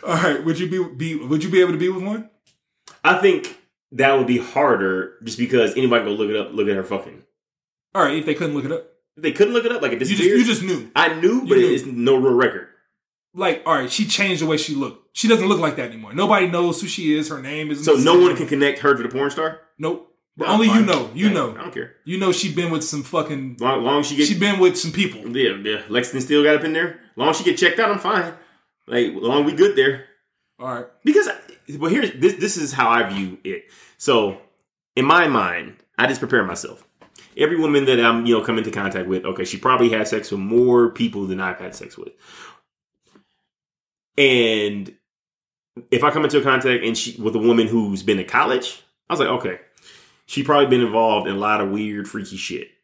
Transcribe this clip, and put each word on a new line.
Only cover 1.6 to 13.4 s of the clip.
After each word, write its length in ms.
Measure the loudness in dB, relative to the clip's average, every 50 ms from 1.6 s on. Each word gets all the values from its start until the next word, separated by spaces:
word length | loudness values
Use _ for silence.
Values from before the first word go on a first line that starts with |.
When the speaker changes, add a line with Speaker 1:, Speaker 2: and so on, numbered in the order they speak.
Speaker 1:
able 120 | 4 4
to 60 | 2 -2
be 100 | -2 -2
with 140 | -4 -4
one? 260 | -6 -6 -6 -8 -10 -14 _ _ _ _ _ _ _ _ _ _ _ -20 -18 _ 0
Speaker 2:
I 140 | 2 2 4
think 380 | 4 4 4 2 -2 -10 -14 _ _ _ _ _ _ _
that 240 | -2 0 2 4 4
would 100 | 2 2
be 120 | 2 0 0
harder 760 | -2 -2 0 0 2 2 2 2 0 -2 -2 -4 -6 -8 -12 _ -14
just 140 | -12 -4 -4
because 380 | -2 2 2 2 2 2 2
anybody 280 | 0 2 2 2 2 2
can 80 | 0 -2
go 60 | -2
look 80 | -2 -2
it 60 | -2
up, 160 | -4 -6 -4
look 160 | -4 -2 -2 0
at 60 | -2
her 80 | -2 -4
fucking. 380 | -4 -6 -8 -8 -12 -20 -20 _ _ _ _ _ _ _ _ _ _ _ _ _ _ _
Speaker 1:
All 80 | 0
right, 120 | 2 2 0
if 100 | -2 -2
they 80 | -4 -4
couldn't 200 | -2 -4 -4 -4
look 100 | -4 -4
it 80 | -6
up. 140 | -8 -8 -10 -14 _ _ _ _ _
Speaker 2:
If 60 | -4
they 100 | -4 -4
couldn't 200 | 2 2 2 2 2
look 100 | 0 0
it 80 | 0
up, 100 | -2 -2
like, 100 | -2 -4
it 80 | -2 -2
Speaker 1:
You 60 | -2
just, 40 | -2 0 2
Speaker 2:
disappeared. 200 | 2 4 4 4
Speaker 1:
you 60 | 4
just 180 | 2 0 -2
knew. 280 | -2 -4 -4 -4 -6 -4 _
Speaker 2:
I 180 | 0 0 0 0 0
knew, 220 | 0 2 2 2
Speaker 1:
You 60 | 2 4
Speaker 2:
but 100 | 4 4
Speaker 1:
knew. 120 | 6 4
Speaker 2:
it's 120 | 2 0 -2
no 320 | -6 -6 -2 2 4 4
real 180 | 4 4 4 4
record. 340 | 4 2 2 0 -4 -14 -18 _ _ _ _ _ _ _ _ _ _ _ _ _
Speaker 1:
Like, 280 | -4